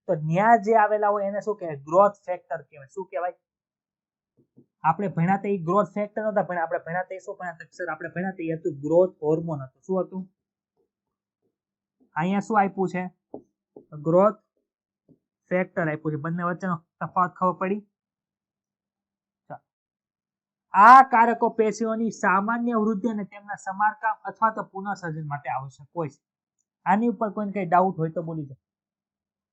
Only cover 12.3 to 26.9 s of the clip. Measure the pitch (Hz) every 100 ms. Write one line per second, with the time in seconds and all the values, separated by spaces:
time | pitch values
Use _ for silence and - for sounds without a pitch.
12.3 | 202 196 214 196 196 180 180 180 _ _
13.3 | - - _ _ - - 151 156 175 208
14.3 | 202 _ _ _ _ _ _ _ _ _
15.3 | _ - 180 185 196 160 151 156 151 160
16.3 | 175 175 170 185 165 _ - 165 190 180
17.3 | - 180 180 185 208 - _ _ _ _
18.3 | _ _ _ _ _ _ _ _ _ _
19.3 | _ - 131 _ _ _ _ _ _ _
20.3 | _ _ _ _ 185 220 262 254 226 233
21.3 | 220 233 - 220 214 226 220 226 - 196
22.3 | 190 208 233 240 233 214 208 226 214 190
23.3 | 202 208 196 190 190 214 214 220 208 196
24.3 | - 220 214 175 190 202 185 175 156 151
25.3 | 143 160 127 135 - 143 170 151 - _
26.3 | _ _ _ _ _ 165